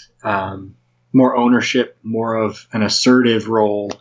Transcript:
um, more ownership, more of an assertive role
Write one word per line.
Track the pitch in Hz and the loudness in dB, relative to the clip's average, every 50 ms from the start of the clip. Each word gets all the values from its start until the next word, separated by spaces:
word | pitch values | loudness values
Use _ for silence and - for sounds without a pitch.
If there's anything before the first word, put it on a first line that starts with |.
| - _ _ _ - | -20 _ _ _ -6
um, | 110 101 98 95 95 98 95 95 95 - _ _ _ _ _ _ _ - | -4 -4 -4 -4 -6 -8 -12 -14 -16 -20 _ _ _ _ _ _ _ 2
more | 135 131 123 - | 4 4 4 2
ownership, | 123 120 120 123 117 110 - - 127 120 - - _ - | 2 2 2 2 2 0 0 -2 -2 -2 -2 -6 _ -10
more | 107 113 113 113 113 113 | -6 -6 -4 -4 -2 -2
of | 113 110 104 101 - - _ - | -2 -2 -4 -4 -8 -14 _ -4
an | 113 107 | -2 -2
assertive | 101 - - - 127 127 127 123 117 113 110 104 107 | 0 0 0 2 4 4 4 4 2 2 0 -2 -2
role | 113 110 107 104 104 104 101 101 - - | 0 0 0 0 0 -4 -6 -8 -10 -12